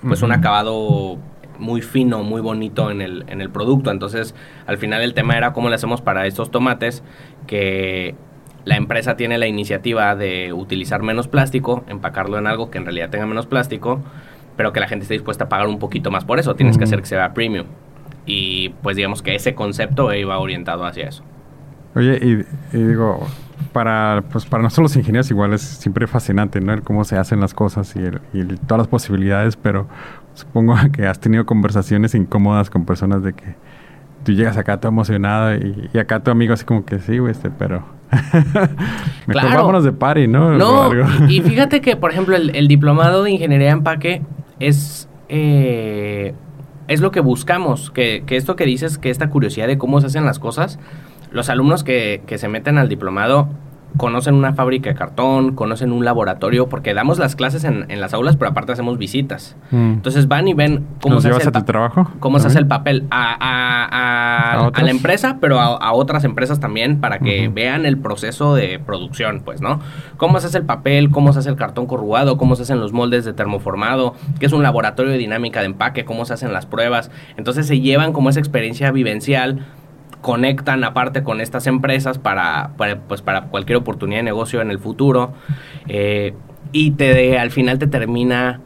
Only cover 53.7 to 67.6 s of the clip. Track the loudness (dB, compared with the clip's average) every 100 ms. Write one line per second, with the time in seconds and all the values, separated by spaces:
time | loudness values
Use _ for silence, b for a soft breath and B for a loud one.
53.7 | -20 -6 -2 0 0 2 4 4 0 0
54.7 | 0 -2 -4 -6 -2 0 2 2 0 -4
55.7 | -2 -2 0 0 2 0 -2 0 2 0
56.7 | -2 -2 0 2 2 0 0 -2 -2 -2
57.7 | -2 -4 -6 -4 -2 4 4 2 -2 -4
58.7 | -4 -2 -4 -4 -4 -4 -6 -12 -20 -2
59.7 | 2 2 2 0 2 4 4 2 2 2
60.7 | 2 -4 -4 2 4 6 4 4 2 0
61.7 | 0 2 2 0 0 2 4 6 6 4
62.7 | 2 2 0 0 0 0 -2 -2 0 0
63.7 | 0 0 -2 0 0 2 2 2 2 2
64.7 | 2 2 2 2 2 0 0 2 4 2
65.7 | 0 2 2 2 0 0 0 -2 -2 -2
66.7 | -2 0 0 -2 -2 0 0 0 -2